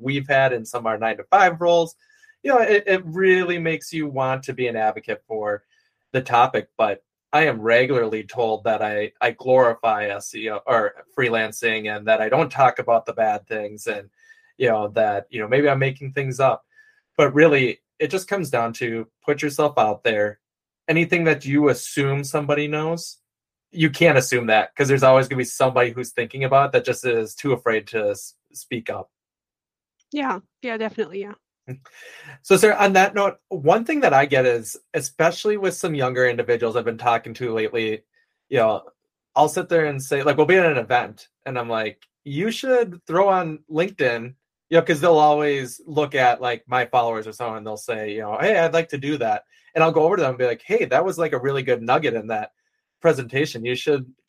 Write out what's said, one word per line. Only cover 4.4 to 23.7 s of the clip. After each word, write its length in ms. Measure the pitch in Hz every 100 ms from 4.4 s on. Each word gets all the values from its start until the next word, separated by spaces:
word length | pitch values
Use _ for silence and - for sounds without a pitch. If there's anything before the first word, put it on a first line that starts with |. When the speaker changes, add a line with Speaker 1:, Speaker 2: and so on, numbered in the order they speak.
Speaker 1:
to 100 | 135
be 120 | 123 123
an 100 | 113
advocate 460 | 110 107 - 107 -
for 340 | 110 104 104 _ _ _ _ _
the 100 | 131
topic. 460 | 131 120 120 113 - -
But 280 | 110 98 _ _ _
I 140 | 147 156
am 140 | 117
regularly 640 | 107 117 127 135 113 110
told 400 | 104 117 117 107
that 180 | 107 110
I, 300 | 107 104 107 -
I 120 | 120
glorify 720 | 117 127 131 123 117 113 107 104
S 260 | 101 -
E 160 | 110 110
O 100 | 104 -
or 380 | 117 104 - - -
freelancing 800 | 123 113 110 107 117 110 107
and 120 | 107 104
that 140 | 110
I 80 | 110
don't 220 | 135 151
talk 280 | - 127 -
about 260 | 117 117
the 80 | -
bad 340 | 117 110 104 -
things 400 | 110 104 107 113
and, 220 | 104 98 _ _ _ _ -
you 100 | 123
know, 200 | 110 104
that, 380 | 113 107 101 -
you 100 | 120
know, 80 | 107
maybe 200 | 131 147
I'm 100 | 135
making 340 | 135 135 139
things 280 | 139 135 127
up. 240 | 135 113 _ _ _ _ _ -
But 160 | 143
really, 460 | 139 160 143 123 - _ -
it 100 | 151
just 200 | 190 -
comes 200 | 202 156
down 260 | 123 117
to 340 | 113 120 113 113 _
put 180 | - 143
yourself 340 | 147 139 151 -
out 280 | 110 104
there. 340 | 120 107 104 - _ _ _ _ -
Anything 360 | 160 170 175
that 200 | 160 147
you 240 | 139 143 147
assume 560 | 123 - - 139 139
somebody 440 | 139 156 143 147 147
knows, 500 | 151 156 170 - - _ _ _ _ _